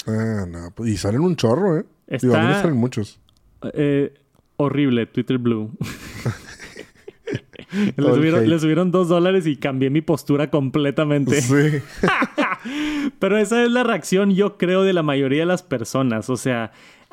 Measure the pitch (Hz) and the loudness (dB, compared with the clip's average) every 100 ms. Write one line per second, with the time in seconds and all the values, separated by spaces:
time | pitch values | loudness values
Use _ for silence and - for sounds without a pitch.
0 | - 110 113 107 87 85 87 - 113 98 | -6 -2 -2 -4 -6 -10 -14 -6 -4 -2
1 | 101 117 180 170 113 139 202 160 - _ | -2 0 0 2 2 2 2 0 -4 _
2 | - 127 123 120 170 202 175 127 123 117 | -10 -2 2 4 4 2 2 2 0 -2
3 | 101 - _ _ _ _ 123 - 147 143 | -8 -10 _ _ _ _ -8 -2 0 0
4 | 139 - _ _ _ - 143 135 139 120 | -2 -6 _ _ _ -2 0 2 2 2
5 | 107 - 117 127 120 110 110 - - - | 0 -4 -2 0 0 -2 -4 -8 -8 -10
6 | - - 120 - - - - - - _ | -14 -8 -6 -6 -12 -20 -20 -18 -20 _
7 | - - 453 - - - - 196 202 131 | -20 -18 -10 -10 -10 -20 -8 -4 -2 0
8 | 143 151 160 165 113 165 156 160 180 180 | 2 2 2 2 2 2 2 2 2 2
9 | 170 175 180 190 160 131 143 131 135 151 | 2 2 2 2 0 -2 -2 -2 0 0
10 | 156 156 - 143 151 156 135 156 139 156 | 0 -2 0 0 0 -2 0 0 0 0
11 | 151 147 127 139 127 143 151 147 - - | 0 0 2 2 2 2 2 0 -6 -2
12 | 196 294 - - 233 185 233 294 302 294 | 0 0 -2 -2 -4 -4 -8 -6 -4 -4
13 | 262 - 190 214 208 233 240 247 233 190 | -4 -2 0 2 2 2 2 2 0 -2
14 | - 185 202 190 202 - 180 185 190 175 | 0 2 2 2 2 0 0 2 2 2
15 | 151 139 135 143 170 175 - 123 113 131 | 2 0 2 0 0 -2 -4 -6 -2 -2
16 | 131 110 104 123 135 120 110 - - - | 0 -2 -2 -4 -2 -4 -6 -12 -20 -20
17 | - | -16